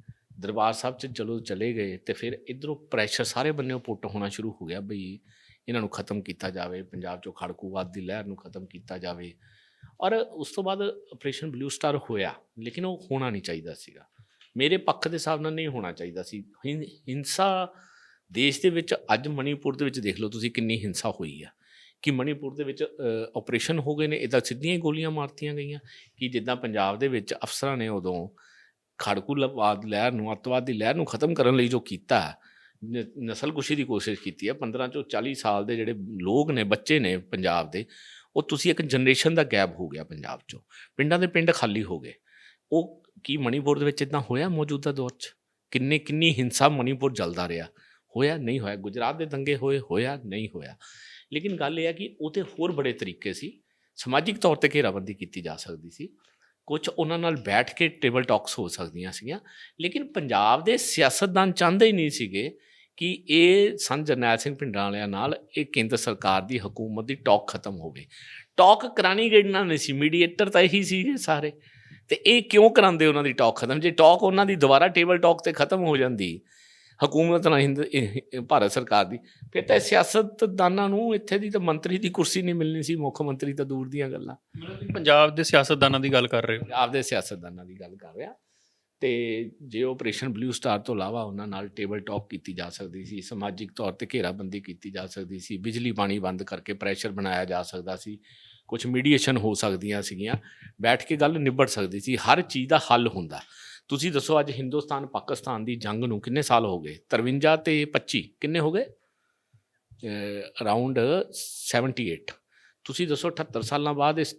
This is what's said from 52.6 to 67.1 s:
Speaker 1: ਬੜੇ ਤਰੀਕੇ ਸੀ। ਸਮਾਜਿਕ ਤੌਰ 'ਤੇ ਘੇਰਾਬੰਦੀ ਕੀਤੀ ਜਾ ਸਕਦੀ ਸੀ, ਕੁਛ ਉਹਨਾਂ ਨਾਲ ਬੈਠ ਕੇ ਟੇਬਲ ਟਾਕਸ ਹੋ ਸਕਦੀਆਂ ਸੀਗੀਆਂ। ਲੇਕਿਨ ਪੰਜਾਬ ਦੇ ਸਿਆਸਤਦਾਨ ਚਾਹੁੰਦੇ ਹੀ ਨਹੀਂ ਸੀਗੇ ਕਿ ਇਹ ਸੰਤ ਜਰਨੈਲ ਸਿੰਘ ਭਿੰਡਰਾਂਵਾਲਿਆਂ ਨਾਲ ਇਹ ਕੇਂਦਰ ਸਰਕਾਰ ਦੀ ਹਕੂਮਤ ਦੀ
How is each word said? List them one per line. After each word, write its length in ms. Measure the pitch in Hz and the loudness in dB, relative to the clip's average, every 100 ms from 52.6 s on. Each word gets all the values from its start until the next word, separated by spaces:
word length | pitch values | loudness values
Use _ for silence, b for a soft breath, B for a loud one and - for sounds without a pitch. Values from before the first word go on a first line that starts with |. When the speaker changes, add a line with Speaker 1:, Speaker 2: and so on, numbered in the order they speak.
| 175 | -4
Speaker 1:
ਬੜੇ 220 | 147 131 | -2 -2
ਤਰੀਕੇ 400 | 120 95 85 101 | -2 -8 -8 -8
ਸੀ। 280 | 90 - - _ _ _ - | -8 -10 -16 _ _ _ -14
ਸਮਾਜਿਕ 420 | 123 135 170 220 | 0 0 0 2
ਤੌਰ 180 | 180 151 | 2 4
'ਤੇ 140 | 143 147 | 2 2
ਘੇਰਾਬੰਦੀ 380 | 117 98 95 | 0 -2 -8
ਕੀਤੀ 280 | 98 90 95 | -12 -12 -10
ਜਾ 140 | 82 78 | -10 -10
ਸਕਦੀ 340 | - 82 82 | -12 -14 -16
ਸੀ, 200 | - 170 _ _ _ _ _ - | -16 -16 _ _ _ _ _ -8
ਕੁਛ 240 | 151 160 | -6 -4
ਉਹਨਾਂ 300 | - 156 170 | -2 -2 0
ਨਾਲ 160 | 170 156 | -2 -2
ਬੈਠ 380 | 101 101 127 | 2 2 2
ਕੇ 140 | - 165 | 0 -2
ਟੇਬਲ 340 | - 131 127 | 2 0 2
ਟਾਕਸ 380 | 131 107 - - | 2 2 0 -6
ਹੋ 80 | 87 | -6
ਸਕਦੀਆਂ 440 | - 85 85 92 | -6 -10 -8 -10
ਸੀਗੀਆਂ। 280 | - 117 196 B B B B | -10 -10 -10 B B B B
ਲੇਕਿਨ 340 | 175 277 285 | -6 -4 -6
ਪੰਜਾਬ 500 | 196 139 101 107 135 | -6 0 2 6 4
ਦੇ 140 | 175 240 | 4 0
ਸਿਆਸਤਦਾਨ 760 | - - 135 - 196 185 190 | 0 4 4 4 2 4 4
ਚਾਹੁੰਦੇ 340 | - 175 190 226 | 4 4 6 6
ਹੀ 60 | |
ਨਹੀਂ 180 | 196 151 | 6 0
ਸੀਗੇ 480 | 143 107 98 139 - b b b - | -2 -4 -2 -4 -8 b b b -6
ਕਿ 260 | 175 185 - | -4 -4 2
ਇਹ 480 | 156 175 190 202 - | 6 8 8 4 0
ਸੰਤ 280 | - 139 151 | -2 -2 0
ਜਰਨੈਲ 320 | 127 117 113 | 2 2 2
ਸਿੰਘ 180 | 143 139 | 0 -6
ਭਿੰਡਰਾਂਵਾਲਿਆਂ 520 | 139 101 101 101 104 | -6 -2 -2 -2 -4
ਨਾਲ 400 | 98 131 156 - - | -2 -2 -4 -6 -6
ਇਹ 80 | 143 | -4
ਕੇਂਦਰ 320 | 131 113 117 | -2 0 0
ਸਰਕਾਰ 440 | - 98 98 95 | -2 0 2 2
ਦੀ 180 | 95 123 | 0 -6
ਹਕੂਮਤ 460 | 101 101 110 107 | -6 -8 -8 -6
ਦੀ 100 | 113 | -6